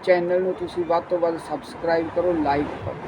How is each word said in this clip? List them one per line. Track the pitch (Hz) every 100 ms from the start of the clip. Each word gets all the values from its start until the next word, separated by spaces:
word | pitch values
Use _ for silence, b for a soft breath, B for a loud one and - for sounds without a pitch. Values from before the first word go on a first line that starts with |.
ਚੈਨਲ | - 180 175 180
ਨੂੰ | 185
ਤੁਸੀਂ | 180 175 - 165
ਵੱਧ | 170
ਤੋਂ | 175 180
ਵੱਧ | 170 165
ਸਬਸਕ੍ਰਾਈਬ | - 147 - - 165 165 160 175
ਕਰੋ, | 175
like | 170 143 143 147 - -
ਕਰੋ | -